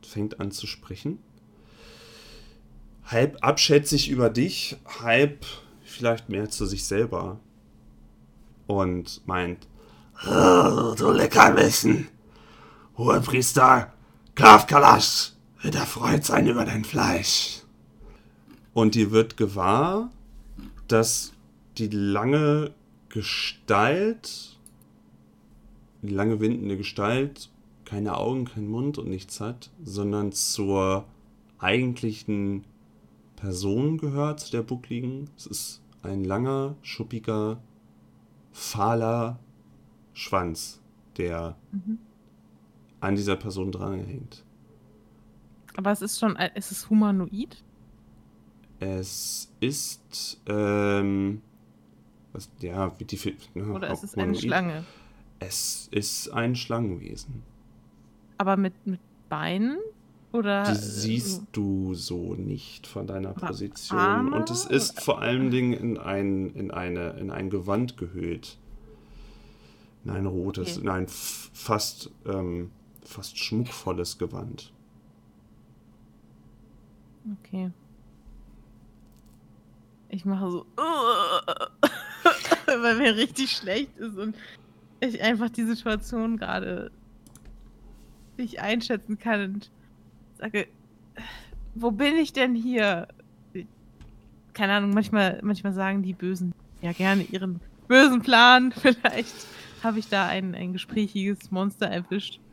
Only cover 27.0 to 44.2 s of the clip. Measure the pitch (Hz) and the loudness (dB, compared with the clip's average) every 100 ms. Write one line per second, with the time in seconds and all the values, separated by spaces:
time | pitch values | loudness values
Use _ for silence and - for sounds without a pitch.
27 | 104 123 139 139 - - - - - 101 | 0 0 -2 -6 -20 -20 -20 -20 -10 -4
28 | 104 85 110 131 120 - 104 110 139 143 | -4 -2 -2 -2 -4 -6 -6 -4 -4 -4
29 | - 95 - - 110 123 - - 156 98 | -6 -8 -10 -10 -8 -10 -16 -18 -10 -4
30 | 101 104 104 98 - - 101 98 95 95 | -2 0 -2 -4 -4 -2 0 2 2 0
31 | - - - _ _ _ 92 110 127 123 | -4 -20 -20 _ _ _ 0 2 0 -2
32 | 117 107 - 104 101 98 98 - - _ | -6 -6 -4 -2 -2 -4 -10 -20 -20 _
33 | - _ _ - 98 90 98 104 143 156 | -20 _ _ -12 -8 -4 -2 0 0 0
34 | 151 139 147 151 - 117 113 123 123 120 | -2 -2 -2 -4 -6 -6 -4 -8 -6 -6
35 | 127 131 147 - - - - - - - | -6 -8 -12 -16 -12 -10 -10 -14 -20 -14
36 | 92 98 95 98 127 135 139 143 - - | -8 -4 -2 -2 0 -2 -4 -8 -14 -10
37 | 113 117 - 110 107 113 - _ _ - | -8 -8 -4 -2 -2 -4 -12 _ _ -20
38 | - _ _ - - - - 110 101 117 | -20 _ _ -20 -20 -14 -10 -2 2 2
39 | 113 117 117 123 - - - - - _ | 2 0 -2 -6 -14 -20 -20 -20 -20 _
40 | _ - - 98 87 80 - - - _ | _ -16 -4 -2 -2 -6 -10 -14 -20 _
41 | - - 87 82 82 - - 202 185 226 | -20 -8 -6 -4 -8 -12 -10 -10 -6 -8
42 | - _ _ _ _ _ _ _ _ - | -10 _ _ _ _ _ _ _ _ -8
43 | 95 101 101 95 107 95 95 95 98 95 | -2 -2 0 -2 -4 -6 -6 -6 -6 -6
44 | 98 123 | -8 -10